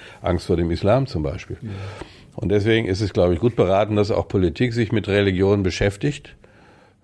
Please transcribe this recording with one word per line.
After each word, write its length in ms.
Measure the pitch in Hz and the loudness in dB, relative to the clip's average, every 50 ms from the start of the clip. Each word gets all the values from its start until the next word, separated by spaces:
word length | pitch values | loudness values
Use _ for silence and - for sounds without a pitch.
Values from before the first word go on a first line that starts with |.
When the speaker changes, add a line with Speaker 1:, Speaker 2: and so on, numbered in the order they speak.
| - - - - | -20 -20 -14 -6
Speaker 1:
Angst 260 | - 90 87 85 - - | -2 -2 -2 -2 0 0
vor 100 | 95 82 | 0 0
dem 140 | 87 85 | 0 0
Islam 340 | 85 - - 98 110 135 135 | -2 0 0 2 2 2 0
zum 160 | - - 87 | -2 -4 -4
Beispiel. 360 | 76 69 69 - - - - - | -4 -4 -6 -8 -10 -14 -14 -12
Speaker 2:
Ja. 80 | - 110 98 98 98 98 98 - - - - - - - - | -12 -12 -12 -12 -12 -14 -14 -16 -16 -18 -20 -20 -20 -20 -12
Speaker 1:
Und 140 | - - 87 | -6 -2 0
deswegen 400 | 101 104 98 113 113 113 113 90 | 0 2 2 2 2 2 2 0
ist 140 | 95 95 | -2 -2
es, 100 | 107 95 | -2 -2
glaube 220 | - 110 87 87 90 | 0 2 2 2 2
ich, 80 | 85 | 2
gut 160 | - 123 - - | 0 0 2 2
beraten, 400 | 110 90 95 98 107 104 107 107 | 2 2 2 2 2 2 2 0
dass 120 | 104 98 | 0 2
auch 200 | 104 87 85 - | 0 -2 -2 0
Politik 420 | - 101 90 85 78 - 127 123 | 0 2 2 2 0 0 -2 -2
sich 220 | 113 120 117 95 117 | 0 -2 -2 0 -2
mit 160 | 107 92 - | -2 -2 0
Religion 540 | 98 101 101 98 92 90 98 98 104 101 98 | 2 2 2 2 2 2 2 2 2 2 2
beschäftigt 760 | 92 - - 104 101 98 - - 147 143 - - - - - - - - - - - - - _ _ _ _ | 0 0 0 0 0 0 -2 -4 -4 -4 -6 -10 -20 -20 -20 -20 -20 -20 -20 -20 -20 -20 -20 _ _ _ _